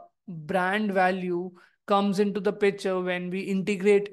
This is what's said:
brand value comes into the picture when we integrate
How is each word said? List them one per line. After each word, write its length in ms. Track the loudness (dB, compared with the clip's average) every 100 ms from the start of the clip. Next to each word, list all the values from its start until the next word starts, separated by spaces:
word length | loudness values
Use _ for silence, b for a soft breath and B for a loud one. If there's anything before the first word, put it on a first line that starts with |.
| -14 _ -16
brand 680 | -14 -4 -2 0 0 0
value 560 | 2 2 2 -2 -4 -4 -12 B B 0
comes 340 | 2 2 2
into 200 | 0 0
the 120 | -2
picture 480 | 2 0 0 -4 -2
when 280 | -2 -4 -4
we 120 | -6
integrate 680 | -2 -2 -2 0 4 4 2